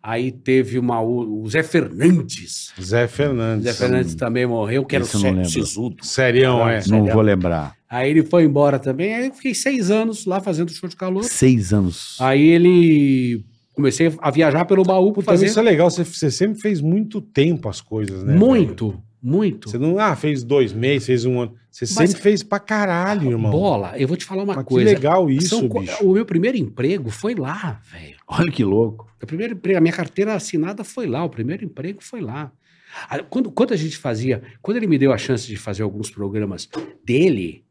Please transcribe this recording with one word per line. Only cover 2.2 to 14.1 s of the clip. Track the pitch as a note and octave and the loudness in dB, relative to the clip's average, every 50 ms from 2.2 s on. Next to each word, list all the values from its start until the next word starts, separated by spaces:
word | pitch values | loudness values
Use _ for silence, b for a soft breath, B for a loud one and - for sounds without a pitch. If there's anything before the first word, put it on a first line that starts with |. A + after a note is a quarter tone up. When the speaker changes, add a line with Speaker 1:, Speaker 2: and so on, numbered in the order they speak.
| C3 - - - F2+ - - - - - - - | 2 -4 -10 -14 -12 -12 -12 -12 -12 -14 -14 -14
Speaker 2:
Zé | F#2 F#2 G#2 A#2 B2 | -6 -2 0 0 0
Fernandes. | A#2 - - C#3+ D3 C3+ A#2+ A2+ A2+ A2+ G#2+ G#2+ | 0 -2 -2 -2 -2 -2 -2 -2 -2 -2 -2 -2
Speaker 1:
Zé | A#2+ A2+ | -4 -2
Fernandes | - B2+ B2 B2+ B2+ B2+ E2+ D#2+ | -2 0 0 2 0 0 -2 -4
Speaker 3:
Hum. | |
Speaker 1:
também | D#2+ - A#2 A#2 B2 B2 | -6 -4 -4 -2 -2 -2
morreu, | B2 A#2 A2+ G#2+ G#2 A#2 C#3 C3+ | 0 -2 -2 -2 -2 -2 -2 -2
que | C#3 C#3+ | -2 -2
era | C#3 - | -2 -2
o | |
Speaker 3:
Esse | A#2 - | -2 -2
eu | G#2 | 0
não | G2 - | 0 2
Speaker 1:
Sé-, | F#2+ | 2
Speaker 3:
lembro. | F#2 F2+ F2 | 0 0 -2
Speaker 1:
Sisudo. | D#2+ - G#2 - - G2+ A#2+ B2 - - - | -2 -4 -4 -4 -6 -6 -6 -8 -8 -10 -10
Speaker 2:
Serião, | - - - C3 B2+ A#2+ B2 C3+ C3 B2+ A#2+ A#2 | -6 -2 0 2 4 4 4 4 4 4 2 2
é. | A#2 A2+ | 2 0
Speaker 3:
Não | A2 | 0
Speaker 1:
Serião. | F#2 G2 G#2+ A2 G#2 | 0 2 4 4 4
Speaker 3:
vou | G2+ G#2+ A2 | 4 4 4
lembrar. | G#2+ G#2+ G2+ F#2 F2+ F2+ E2+ D#2+ D2+ C#2+ - _ _ _ | 4 4 4 2 2 0 -2 -2 -4 -8 -12 _ _ _
Speaker 1:
Aí | A#2+ B2 B2+ C#3 | -6 -2 0 2
ele | D3+ D#3+ D#3 | 4 4 2
foi | D#3 - F3 E3 | 4 4 4 4
embora | D3+ C#3 C#3+ D3 C#3+ C#3 C3 | 6 4 4 4 4 2 0
também, | C3+ C3+ C3 C3+ F3 G#3 A3 | -2 -4 -4 -2 -2 -2 -2
aí | A#3 B3 | -2 -4
eu | C4+ C4 | -6 -6
fiquei | - - C4+ A3+ | -6 -6 -4 -4
seis | - - C4+ C#4 B3+ G3 F3 | -2 -2 -2 -2 0 0 0
anos | G#3 A3 A3 A3+ A3 G#3+ - | 0 0 0 -2 -4 -6 -6
lá | F#3+ F#3 G3 | -4 -4 -4
fazendo | F#3+ G#3 E3+ D3+ F3 E3+ - | -2 -2 -2 -2 -2 -4 -6
show | - - F3 | -10 -12 -12
de | - | -12
calor. | _ F#3+ F#3 F#3 F#3+ A3 | _ -8 -6 -4 -4 -4
Speaker 3:
Seis | A#3+ - - - - B2+ A#2 G2 F2+ | -4 0 4 4 4 4 4 2 0
anos. | G#2 G#2 F#2+ F2+ F2 - - - - - | 2 2 2 0 -2 -6 -12 -14 -8 -4
Speaker 1:
Aí | B2+ C3 C3+ C#3 D3+ D#3+ | 0 2 4 6 6 6
ele... | E3+ E3+ F3 F3+ F3+ F3 E3+ E3 D#3 D3 C#3+ C#3 C3+ C3 B2+ B2 A#2+ A2 G2 _ _ _ _ _ _ | 6 8 6 6 6 6 6 6 6 4 4 4 2 2 0 -2 -4 -4 -8 _ _ _ _ _ _
Comecei | - C#3+ C3+ - - D#3+ E3 | 0 0 0 2 2 0 0